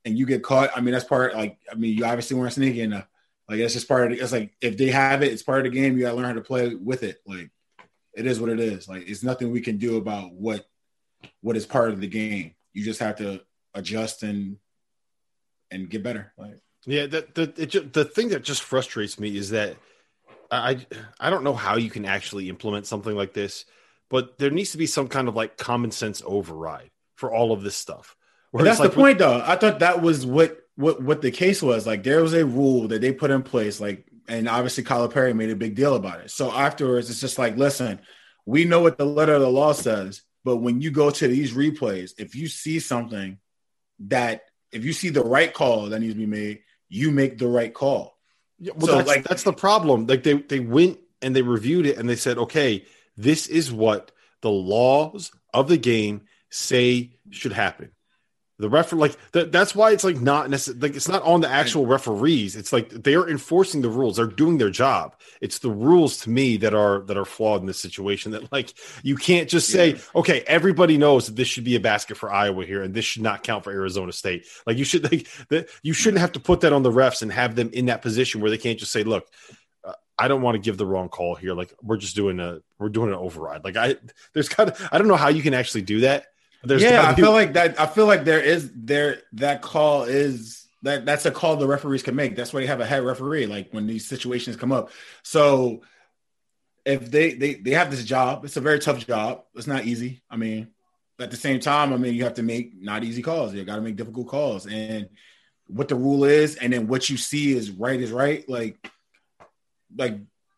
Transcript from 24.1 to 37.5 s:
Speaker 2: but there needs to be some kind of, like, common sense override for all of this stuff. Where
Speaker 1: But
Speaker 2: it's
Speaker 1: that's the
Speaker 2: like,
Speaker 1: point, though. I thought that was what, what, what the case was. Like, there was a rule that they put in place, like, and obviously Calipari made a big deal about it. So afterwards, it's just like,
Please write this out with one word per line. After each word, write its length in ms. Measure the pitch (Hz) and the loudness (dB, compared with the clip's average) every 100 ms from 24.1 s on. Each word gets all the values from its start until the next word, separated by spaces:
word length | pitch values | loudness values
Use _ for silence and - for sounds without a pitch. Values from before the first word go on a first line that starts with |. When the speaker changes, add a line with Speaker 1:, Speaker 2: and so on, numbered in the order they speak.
Speaker 2:
but 280 | 127 127 - | -4 -4 -2
there 120 | 139 | -2
needs 200 | 156 196 | -2 -4
to 60 | 156 | -4
be 80 | 160 | -4
some 220 | - 131 | -2 -2
kind 180 | 135 123 | -2 -2
of, 80 | |
like, 220 | 113 113 - | -2 -6 -6
common 340 | - 120 117 | -4 -2 -4
sense 320 | - 110 98 | -4 -8 -8
override 680 | - 101 85 80 80 73 - _ _ - | -6 -4 -6 -10 -12 -12 -18 _ _ -12
for 160 | 127 | -4
all 180 | 113 117 | 0 2
of 120 | 107 | 0
this 120 | 98 | -4
stuff. 400 | - - - - _ _ _ _ | -10 -12 -16 -18 _ _ _ _
Where 100 | 120 | 2
Speaker 1:
But 80 | 165 | 4
Speaker 2:
it's 80 | 226 | 6
Speaker 1:
that's 160 | - | 4
the 20 | - | 8
Speaker 2:
like, 80 | 277 | 6
Speaker 1:
point, 120 | 202 | 8
though. 240 | 160 123 | 6 4
I 120 | 139 180 | 2 4
thought 240 | 214 139 | 4 4
that 200 | 170 175 | 2 4
was 240 | 165 151 | 2 2
what, 360 | 127 135 160 - _ - | 0 4 4 2 _ -2
what, 260 | 147 139 | 0 0
what 200 | 131 151 | 0 0
the 100 | 127 | 0
case 280 | - 180 196 | 0 0 2
was. 280 | 143 113 107 | 2 0 0
Like, 160 | 107 | -4
there 180 | 113 156 | 2 4
was 120 | 165 | 4
a 100 | 165 | 4
rule 420 | 151 123 139 127 110 | 2 2 2 2 0
that 120 | 110 | 0
they 100 | 127 | -2
put 220 | 135 147 | 0 0
in 100 | 135 | 0
place, 380 | 131 123 104 101 | 0 -2 -2 -4
like, 260 | 104 95 _ _ - | -8 -8 _ _ -10
and 200 | 117 117 | -6 -2
obviously 360 | 117 123 - | -2 -2 -4
Calipari 500 | 123 123 120 139 127 | -2 0 0 2 0
made 160 | 113 110 | 0 -2
a 60 | 107 | -4
big 180 | 113 | -6
deal 220 | 104 143 127 | -2 0 0
about 240 | 92 85 | -4 -12
it. 100 | 90 | -12
So 220 | - 127 | -6 -4
afterwards, 580 | 113 143 151 135 123 117 | 0 0 0 -2 0 -2
it's 100 | 113 | -8
just 160 | 131 - | -8 -2
like, 200 | 120 | -2